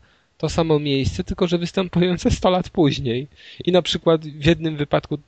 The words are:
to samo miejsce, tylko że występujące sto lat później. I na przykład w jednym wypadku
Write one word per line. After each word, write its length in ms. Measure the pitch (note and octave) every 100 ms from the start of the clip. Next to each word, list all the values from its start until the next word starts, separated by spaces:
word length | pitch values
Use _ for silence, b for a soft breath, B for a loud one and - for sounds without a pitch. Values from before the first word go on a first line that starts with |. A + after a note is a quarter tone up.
| - _ _ _
to 100 | D#3
samo 300 | - E3 D3+
miejsce, 460 | D3 C#3 C3 -
tylko 220 | - F#3 F3
że 120 | E3+
występujące 720 | E3+ - F3+ E3+ F3+ F3 A#3+
sto 200 | - F#3+
lat 200 | F#3 -
później. 560 | - D3 B2 C3+ A#2+ D3 B B B
I 80 | -
na 100 | F3+
przykład 440 | - F3 E3+ D#3+ D#3
w 200 | D3+ D3
jednym 300 | D#3+ D#3+ D3+
wypadku 420 | D3 D#3 - D3